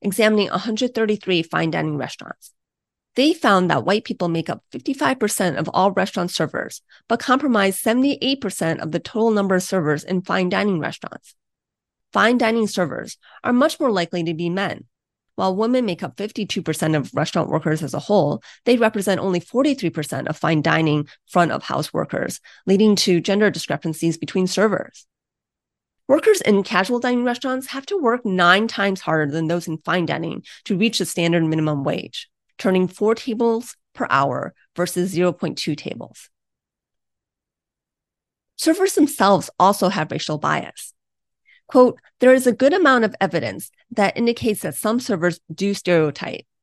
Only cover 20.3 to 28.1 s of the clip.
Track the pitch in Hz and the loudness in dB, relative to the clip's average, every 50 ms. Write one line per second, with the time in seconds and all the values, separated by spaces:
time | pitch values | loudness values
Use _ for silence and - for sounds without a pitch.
20.3 | 156 - - 156 165 156 139 160 156 160 160 156 147 147 151 - - _ _ _ | -6 -4 -2 0 0 2 2 2 0 2 2 2 0 0 -2 -4 -10 _ _ _
21.3 | - 180 170 151 107 - - - - - 151 - - - - - - - - - | 0 2 2 2 0 -4 -6 -4 -4 -4 -4 -4 -4 -6 -6 -4 -4 -6 -6 -6
22.3 | - - _ - - - - 190 196 190 220 214 208 - - 196 180 170 165 - | -8 -12 _ -20 -20 -10 0 2 4 6 6 6 6 4 4 2 2 2 2 0
23.3 | 196 208 214 196 - 165 - - 143 151 - 170 156 - 170 165 160 165 - - | 0 2 2 2 0 -2 -6 -6 -6 -4 -4 -6 -6 -2 -2 -2 -2 -2 -6 -4
24.3 | - 190 185 180 - 180 208 220 202 - - - _ - - _ _ _ _ _ | -2 -2 0 0 0 2 2 2 0 -2 -6 -8 _ -20 -20 _ _ _ _ _
25.3 | _ _ _ _ _ _ _ _ _ _ _ _ _ _ _ - 269 330 - 440 | _ _ _ _ _ _ _ _ _ _ _ _ _ _ _ 2 2 4 6 4
26.3 | 415 370 - - 208 196 190 - 220 180 190 - 247 240 254 247 247 240 240 247 | 4 4 4 2 2 2 2 2 0 0 0 0 -2 -2 0 0 -2 0 0 -2
27.3 | 240 247 - 262 254 262 262 - - 269 269 - 403 392 285 226 | -2 -2 -4 -6 -6 -6 -8 -8 -10 -10 -8 -6 -4 -2 0 0